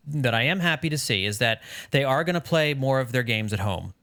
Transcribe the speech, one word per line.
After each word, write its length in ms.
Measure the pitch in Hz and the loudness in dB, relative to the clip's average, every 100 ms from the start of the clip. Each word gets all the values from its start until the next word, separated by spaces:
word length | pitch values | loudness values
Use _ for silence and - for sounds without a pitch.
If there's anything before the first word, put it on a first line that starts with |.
| - | -6
that 220 | 147 127 | -2 2
I 100 | 113 | 2
am 160 | 131 190 | 2 2
happy 280 | 170 156 165 | 0 0 -2
to 100 | 147 | -2
see 280 | - 104 98 | 0 0 0
is 120 | 104 | 0
that 240 | 120 110 - - - | 0 0 -6 -18 0
they 120 | 143 | 2
are 220 | 139 135 | 2 2
gonna 160 | 170 175 | 0 -2
play 320 | - 165 151 | 0 2 2
more 280 | 139 131 135 | 0 0 0
of 120 | 123 | 0
their 100 | 123 | -2
games 300 | 120 110 107 | 0 -2 0
at 80 | 101 | -2
home 320 | 101 87 92 - | -2 -4 -8 -14